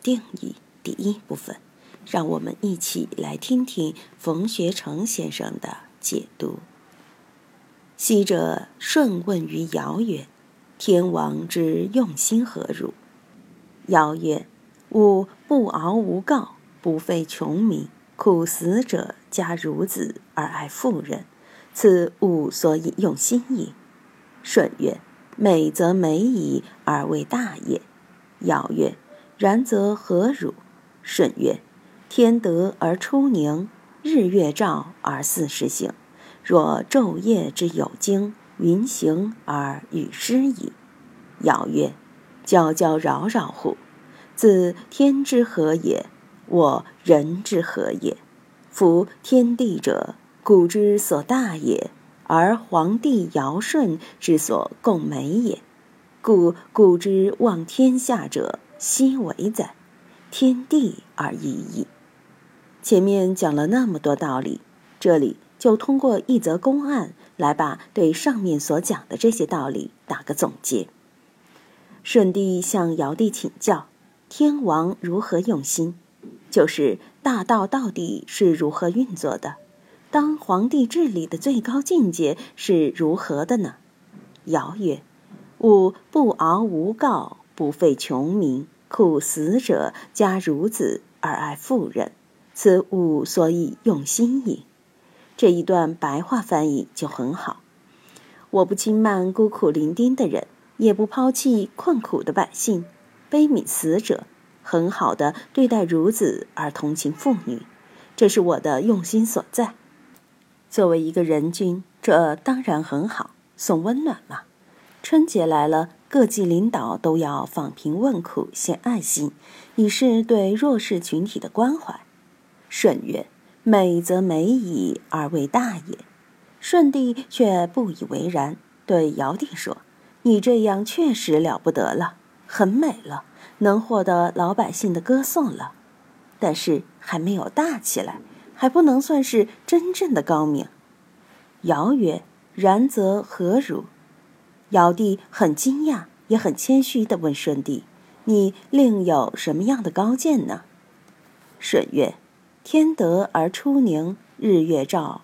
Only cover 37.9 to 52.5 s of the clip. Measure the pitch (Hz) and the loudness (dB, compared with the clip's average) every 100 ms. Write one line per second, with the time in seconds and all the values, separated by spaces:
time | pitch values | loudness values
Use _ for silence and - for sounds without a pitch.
37.9 | - - 196 208 214 _ - 170 185 247 | -4 -2 -2 -2 -8 _ -2 0 2 0
38.9 | - 160 160 208 226 - 147 139 143 - | -2 -2 0 -2 -6 -8 -6 -6 -8 -10
39.9 | 165 - - - 254 269 240 - - - | -8 -8 -8 -2 0 0 -2 -8 -14 -20
40.9 | - - - - - - - - 151 143 | -20 -20 -20 -20 -4 0 0 0 0 -2
41.9 | 143 - - - - - 185 156 160 165 | -4 -20 -20 -20 -16 2 4 4 2 0
42.9 | 156 160 135 190 226 147 - - - - | 0 0 -2 -2 -2 -4 -6 -6 -6 -12
43.9 | - - - - - 220 185 175 175 - | -20 -20 -20 -20 2 6 6 4 -2 -6
44.9 | - 285 277 277 247 233 - 156 160 - | 2 2 2 2 2 0 0 0 0 0
45.9 | - - - - - - 175 151 127 - | -2 -4 -18 -20 -20 -2 4 4 2 -6
46.9 | - - 151 151 180 208 185 165 - - | -4 4 4 4 -6 -4 -2 -2 -4 -6
47.9 | - - - _ _ _ _ - - 180 | -4 -6 -8 _ _ _ _ -10 2 4
48.9 | 170 - - - 254 240 233 240 160 - | 4 2 -6 2 4 4 2 -2 -2 -2
49.9 | 50 - - _ _ - 196 175 208 208 | -2 -4 -10 _ _ 6 6 6 4 2
50.9 | 208 - 147 147 254 233 160 127 - - | 2 0 -2 0 0 -2 -4 -2 -2 -4
51.9 | - _ _ - 165 180 | -12 _ _ -2 2 4